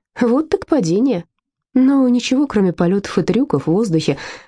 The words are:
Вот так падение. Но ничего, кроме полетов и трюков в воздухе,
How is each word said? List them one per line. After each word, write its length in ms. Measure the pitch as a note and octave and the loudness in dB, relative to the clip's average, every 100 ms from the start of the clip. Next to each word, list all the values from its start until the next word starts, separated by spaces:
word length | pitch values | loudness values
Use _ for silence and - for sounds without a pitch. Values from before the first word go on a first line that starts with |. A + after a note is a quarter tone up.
| _ - | _ -2
Вот 280 | B3 C4 D#4 | 0 0 0
так 160 | - - | -4 0
падение. 600 | D4+ E3 F#3+ C4 F3+ - _ _ _ _ | -2 0 0 0 -2 -6 _ _ _ _
Но 340 | B3+ C4 C#4 B3+ | 0 2 4 2
ничего, 400 | A#3+ - C4 C#4+ | 0 0 0 0
кроме 240 | G#3+ F#3+ | 0 0
полетов 460 | E3 F3 G3 - - | 0 0 0 -2 -2
и 60 | |
трюков 440 | D#3+ A3+ C#4 C#3 D#3 | 0 0 0 -2 0
в 40 | |
воздухе, 460 | F3+ A3+ D#3+ D#3 C#3+ - - | 0 0 0 -2 -4 -8 -18